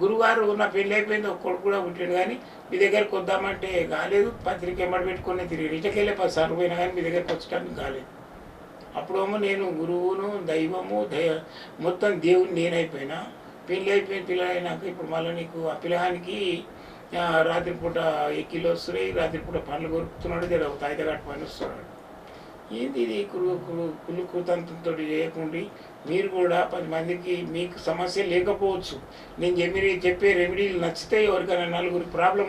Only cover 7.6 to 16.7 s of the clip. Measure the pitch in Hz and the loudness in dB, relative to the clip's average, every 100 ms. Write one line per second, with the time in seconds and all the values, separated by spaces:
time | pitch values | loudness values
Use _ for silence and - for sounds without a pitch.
7.6 | - - 135 131 - - - - - - | -6 -6 -6 -6 -10 -16 -18 -18 -18 -20
8.6 | - - - 147 143 190 196 208 202 196 | -20 -18 -10 -8 -2 0 2 2 2 2
9.6 | 190 156 165 175 180 190 202 202 165 156 | 0 -2 0 2 2 0 -2 -2 0 0
10.6 | 160 185 190 208 - 147 165 160 - - | 0 -2 -2 -2 0 2 2 2 -4 -16
11.6 | - - 165 175 208 180 165 180 185 170 | -16 -4 -2 2 2 4 6 6 6 2
12.6 | 170 170 160 139 139 170 233 - - - | 2 2 0 -2 -6 -6 -10 -14 -18 -12
13.6 | - 190 196 202 190 190 180 180 180 180 | -4 -2 4 4 2 -4 -2 0 0 0
14.6 | 175 160 190 175 156 165 165 170 165 165 | -2 -4 -6 -6 -4 -2 -2 -4 -6 -4
15.6 | 160 - 170 175 180 175 175 208 190 170 | -4 -2 0 0 0 -2 -4 -4 -2 -2
16.6 | - | -6